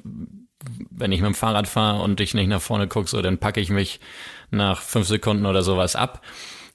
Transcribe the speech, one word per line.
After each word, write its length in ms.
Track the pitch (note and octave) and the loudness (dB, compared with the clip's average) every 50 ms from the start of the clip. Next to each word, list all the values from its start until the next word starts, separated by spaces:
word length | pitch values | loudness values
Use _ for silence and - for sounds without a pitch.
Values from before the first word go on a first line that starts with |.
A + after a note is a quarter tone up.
| - G#2+ - - D#2+ - - G3+ B3 - _ _ - C3 A#2 - - - | -8 -10 -12 -12 -12 -12 -14 -18 -20 -20 _ _ -14 -12 -12 -12 -14 -14
wenn 220 | - - A#2+ G2 F#2+ | -8 -4 -2 0 2
ich 80 | F2 | 2
mit 80 | F#2+ G#2 | 2 2
dem 60 | G2 | 2
Fahrrad 320 | - - A2+ A2 G#2 G#2 G2 | 2 0 2 2 2 0 0
fahre 340 | - A2+ A2 G#2+ G#2 G#2 F2 | 2 2 4 4 2 2 2
und 180 | G2+ G2+ F#2 | 2 2 2
ich 140 | G#2 F#2 - | 0 0 2
nicht 140 | A2 G2 F#2 | 2 2 2
nach 120 | G#2 F#2 | 2 0
vorne 280 | - - A2+ G#2 G2+ F2+ | 0 0 0 0 0 0
gucke, 200 | - A2 G2 F#2 | 0 -2 -2 0
so, 140 | - A2 F2+ | 0 0 2
dann 160 | F#2 F#2 F2+ | 2 0 2
packe 220 | - G#2 G2+ A2 | 0 0 0 0
ich 100 | G2+ F2 | 0 2
mich 300 | G2+ G2 G2 - - - - - - - - - - - - - | 2 0 0 0 -4 -10 -14 -18 -18 -16 -16 -16 -16 -18 -8 -4
nach 320 | - G#2 G2+ G3 F#2 - - | 0 2 2 2 0 0 -4
fünf 240 | - - A#2+ G2+ | -2 0 0 2
Sekunden 400 | F2+ G#2+ G#2+ - - G#2+ G#2 G2+ | 2 0 0 2 2 2 2 2
oder 160 | G2 F#2 F#2+ F2+ | 2 4 4 4
sowas 320 | F#2 F#2+ F#2 F2+ F2 - | 4 4 2 2 2 2
ab. 280 | - B2 C3 - - - - - - - - - - - - - | 0 -2 -2 -4 -10 -18 -18 -16 -16 -16 -16 -16 -18 -20 -20 -20